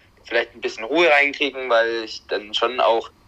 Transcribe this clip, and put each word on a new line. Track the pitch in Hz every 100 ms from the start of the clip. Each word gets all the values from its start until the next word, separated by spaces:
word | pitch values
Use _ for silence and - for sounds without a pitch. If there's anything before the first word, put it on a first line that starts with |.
| _ _ -
vielleicht | 113 117 -
ein |
bisschen | 190 -
Ruhe | 113 156 170
reinkriegen, | 143 143 139 143 131 127
weil | 117 117 117 110
ich | - -
dann | 95 104
schon | 107 120 123
auch, | - 117 - _